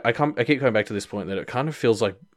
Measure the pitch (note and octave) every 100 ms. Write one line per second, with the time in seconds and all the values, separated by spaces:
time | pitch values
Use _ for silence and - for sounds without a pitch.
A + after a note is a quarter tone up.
0 | A#2 A#2+ D3+ - A#2+ C#3 C3+ A2 G#2 G2+
1 | - G#2 F2 G2 - B2 D3+ D3 A#2+ G#2+
2 | G#2+ F#2 -